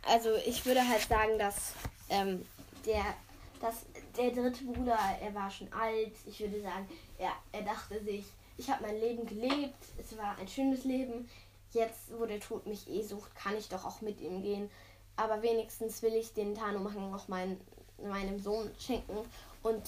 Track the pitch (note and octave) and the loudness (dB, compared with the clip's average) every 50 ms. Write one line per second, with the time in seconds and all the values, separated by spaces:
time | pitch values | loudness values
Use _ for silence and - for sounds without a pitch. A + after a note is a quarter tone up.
0 | - - A3+ A#3 A3 A3+ A3 G#3 - - B3 - - B3+ B3+ B3+ B3 B3 A#3+ G#3+ | 6 8 6 6 8 6 4 4 4 2 0 0 4 6 6 8 8 8 6 4
1 | - - A#3+ G#3+ G#3+ A3 A3 G#3+ G#3 G3+ G3+ - - - - - - - - - | 6 6 6 6 6 6 6 4 4 2 2 0 -4 -6 -6 -6 -8 -8 -8 -10
2 | - - F#3 G3 G3 G3 F#3+ F3+ - - - - - - - - - A3 G#3+ G#3 | -4 0 2 4 4 2 0 -2 -4 -8 -14 -18 -18 -16 -16 -6 0 2 2 2
3 | G3 G#3 - - - - - - - - - - - A3+ A#3+ - - - - - | 2 0 -2 -4 -10 -18 -18 -18 -18 -18 -10 -4 -2 -2 -2 -4 -12 -12 -14 -14
4 | - - - - B3 B3 A#3+ B3 B3 B3+ B3 - C#4 B3 A#3+ B3+ B3+ B3 A3+ A3 | -16 -6 0 4 4 4 4 4 2 2 0 0 -6 -4 -2 0 2 4 4 4
5 | G3 G3 F#3+ - - G#3 G3+ G#3 G3 G3+ G3+ - G3+ - - A3 A3+ A3+ A3 A3 | 4 2 2 0 -4 -4 -2 -2 -4 -4 -4 -8 -10 -6 -2 0 0 2 2 2
6 | A3 G#3 - - - - G3+ - G#3+ G3+ G3+ G#3 G#3 F#3+ F3 F#3+ G3 - - - | 0 0 -4 -12 -14 -14 -6 -4 -4 -2 -2 -2 -4 -4 -4 -4 -6 -6 -10 -14
7 | - - - - F3+ - - - - - - G#3+ G3 G#3 A3 - - - G3+ A3 | -14 -16 -6 -4 -2 -2 -2 -4 -8 -10 -8 -4 -2 -2 -2 -4 -4 -6 -6 -4
8 | G#3 G#3+ G3+ G3+ G3+ - - - - - - - B3 - A#3+ - - G#3 G#3+ A3 | -2 -2 -2 -4 -6 -10 -16 -20 -20 -16 -12 -8 0 0 0 0 0 -2 0 2
9 | A3+ A#3+ A#3 A#3 A3+ G3 G3+ G#3+ A#3 C4 C#4+ D4 C#4+ B3+ - - - - - - | 2 2 2 0 -4 -4 -4 0 2 2 2 2 0 -2 -6 -12 -18 -14 -12 -12
10 | - - A3 A3 G#3 G#3 G#3 - F#3+ G3 - C4+ C4+ C4+ C4 B3+ - C4 B3+ C4 | -12 -10 -8 -4 -4 -4 -4 -4 -8 -6 0 2 4 4 4 4 2 2 2 2
11 | C4 B3 A#3 A#3+ B3 - - - - - - - - - - A#3 A3+ A3 - - | 0 -2 -4 -8 -8 -10 -14 -20 -20 -20 -20 -20 -20 -2 2 2 2 2 0 -10
12 | - - A3+ A3+ A3+ G#3+ G#3 G#3 - - A#3 - - G3+ G#3 G3 - - D3 G3 | -14 -12 -4 -4 -2 -2 -2 -6 -6 -6 -8 -6 -4 -6 -8 -8 -6 -4 -4 -4
13 | A3 G3+ G3+ G#3 G#3 - - - - G3+ G#3 G#3+ G#3 - - F#3+ - - G3 - | -2 -4 -6 -10 -10 -12 -14 -6 -4 -2 -2 -2 -4 -6 -8 -6 -6 -6 -8 -6
14 | G#3+ G#3+ G3+ - - E3 F#3 F#3+ G3 G3+ G3+ G3 G3+ G#3 - - - - - - | -6 -6 -6 -6 -6 -6 -4 -4 -2 -2 -2 -2 -4 -8 -10 -18 -20 -20 -20 -20
15 | - - - - A3 A3 A3 G#3+ A3 A#3 A3+ A3+ G#3+ A3 - - A3+ A3+ G#3+ - | -20 -8 -2 0 2 2 2 2 4 4 4 4 2 -2 -4 -4 -4 -4 -4 2
16 | - A3 A3+ A3+ A3+ - - G#3+ G#3 G3+ G#3 G#3+ A3 G#3 G3+ G3+ F#3+ G#3 G3+ G3+ | 2 4 4 4 0 0 -2 -2 0 0 -2 0 0 0 0 0 -2 -2 -2 -4
17 | G3 F#3+ F#3+ G3+ - - F#3+ F#3 F#3 F#3+ F#3 F#3+ - - - - - - - - | -4 -4 -6 -8 -6 -4 -2 -2 0 -2 -2 -4 -8 -18 -18 -18 -20 -18 -14 -10
18 | - G3+ G3 G3 G3 G3 G3 G3+ G3 G3+ G#3 A3+ G#3+ G#3 - - - - B3 - | -6 -4 -2 -2 -2 -2 -2 -2 -2 -2 -2 0 -2 -6 -6 -8 -2 -2 -2 -2
19 | - - F#3 G#3+ A3+ B3 - - - - - - - A3 A3+ G#3+ - | 0 -4 -6 -6 -6 -6 -12 -16 -18 -18 -18 -2 0 0 2 2 -2